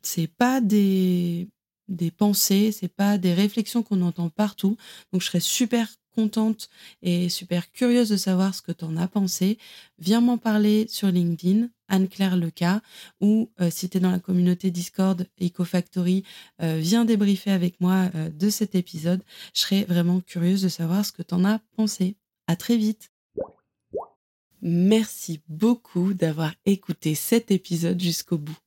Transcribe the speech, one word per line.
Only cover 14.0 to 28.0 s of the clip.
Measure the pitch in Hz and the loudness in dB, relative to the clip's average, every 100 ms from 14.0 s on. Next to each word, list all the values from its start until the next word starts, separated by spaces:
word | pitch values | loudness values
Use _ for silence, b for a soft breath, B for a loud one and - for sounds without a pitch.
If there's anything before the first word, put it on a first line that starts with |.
| 185 | 0
la | 180 | 0
communauté | 185 180 180 180 190 | 0 2 2 2 -2
Discord | 175 175 - 190 180 180 _ | -4 -8 -2 0 0 -6 _
Ecofactory, | 175 - 175 180 175 185 175 190 190 B B - | -6 -2 -2 -2 -2 -2 0 0 -2 B B -6
euh, | 165 160 | -4 -2
viens | 160 226 233 | 2 2 4
débriefer | 220 202 196 208 | 2 2 0 0
avec | 190 175 _ | 0 0 _
moi, | 180 190 180 | 0 2 0
euh, | 170 165 | -2 -8
de | 151 202 | -2 -2
cet | - 208 185 | 0 -2 -2
épisode. | 175 160 165 185 - B B - | -4 -6 -2 -2 -4 B B -6
Je | |
serais | - 196 202 | 0 0 2
vraiment | 175 175 180 | 0 2 0
curieuse | - 175 175 196 | -2 -2 0 2
de | 185 | 0
savoir | - 165 190 | -2 -2 0
ce | 208 | -2
que | - | -6
t'en | 175 180 190 | -4 0 0
as | 220 _ - | 0 _ -2
pensé. | 214 - 185 - _ _ - | -2 0 -4 -4 _ _ -4
À | 175 | -4
très | - 233 | 2 2
vite. | 214 214 - _ _ - - _ _ _ _ - - _ _ _ _ _ | 2 -2 -12 _ _ -12 -12 _ _ _ _ -12 -12 _ _ _ _ _
Merci | 170 170 190 220 220 - - 160 - | -2 2 4 4 0 -8 -12 -12 -12
beaucoup | 156 220 240 _ 180 185 185 | -2 0 0 _ -2 -2 0
d'avoir | 160 151 156 - - | -2 -2 -4 -2 -2
écouté | 196 - 170 156 | -2 -2 -4 -4
cet | 151 - 233 226 | -4 0 0 2
épisode | 190 - 170 170 180 | -2 0 -2 -2 0